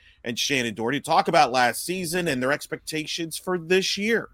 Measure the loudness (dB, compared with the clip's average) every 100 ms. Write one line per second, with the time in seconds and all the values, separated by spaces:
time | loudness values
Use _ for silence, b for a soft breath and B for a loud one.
0 | b b -6 -4 0 0 0 -2 -2 -2
1 | 2 2 4 4 6 4 4 2 -4 -6
2 | -4 -2 0 0 0 -2 -4 -12 -8 -6
3 | -6 -6 -6 -8 -4 -4 2 2 2 -2
4 | 0 -2 -4